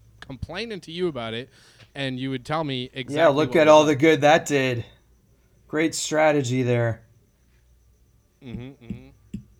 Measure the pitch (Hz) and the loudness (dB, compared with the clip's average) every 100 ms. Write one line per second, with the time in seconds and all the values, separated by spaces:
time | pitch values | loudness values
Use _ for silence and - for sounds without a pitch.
0 | _ _ - 131 - 175 233 202 - 165 | _ _ -20 -16 -12 -12 -12 -12 -12 -6
1 | 180 131 113 113 131 _ _ _ - 139 | -6 -4 -8 -8 -12 _ _ _ -18 -10
2 | 135 127 135 131 123 156 151 131 127 135 | -8 -6 -6 -8 -6 -6 -4 -6 -8 -10
3 | 123 143 165 139 143 165 151 151 151 139 | -6 2 4 4 0 4 8 8 6 4
4 | 160 156 147 165 - 143 131 120 - _ | 4 4 4 4 2 0 0 -4 -8 _
5 | _ _ _ _ _ _ _ 151 160 - | _ _ _ _ _ _ _ -4 -2 -4
6 | - 156 156 147 123 127 123 120 117 110 | -4 2 2 2 0 -2 0 0 -2 -4
7 | _ _ _ _ _ _ _ _ _ _ | _ _ _ _ _ _ _ _ _ _
8 | _ _ _ _ 135 113 127 139 117 120 | _ _ _ _ -16 -16 -16 -18 -16 -16
9 | 131 _ _ - - _ | -18 _ _ -18 -18 _